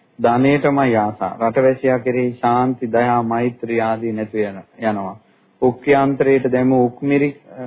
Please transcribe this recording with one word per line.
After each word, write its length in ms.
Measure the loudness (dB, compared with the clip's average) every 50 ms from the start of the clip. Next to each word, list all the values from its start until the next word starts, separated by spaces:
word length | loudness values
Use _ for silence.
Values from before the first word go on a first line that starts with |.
| _ _ _ 0
ධනයටමයි 760 | 0 2 4 4 4 4 2 2 2 2 2 2 2 2 2
ආසා. 420 | 2 0 -2 -4 -4 -6 -6 -4
රටවැසියා 600 | -2 -2 0 2 2 2 2 2 2 0 0 0 0
කෙරෙහි 340 | -2 -2 -2 -2 -2 -4 -4
ශාන්ති, 580 | -2 0 0 2 2 0 0 -2 -4 -4 -2
දයා, 300 | 0 0 2 2 0 0 0
මෛත්‍රී 560 | -2 -2 -2 -2 -4 -4 -6 -6 -4 -2 -2
ආදී 320 | -2 -2 -2 -4 -4 -6
නැතු 260 | -6 -6 -6 -6 -6
යන, 220 | -6 -6 -6 -8 -12 -16 _ _
යනවා. 380 | -6 -4 -4 -4 -4 -6 -8 -12 -14 _ _ _ _ _ _ _ -2
උක්්‍යන්තරයට 880 | 0 0 0 0 0 2 2 2 2 0 0 0 2 2 2 2 2 0
දැම 220 | 0 0 2 2 2
උක් 280 | 2 2 0 -2 -4
මිරි-, 360 | -2 0 0 0 0 -2 -4 -8 _ -20 -18 -16 -10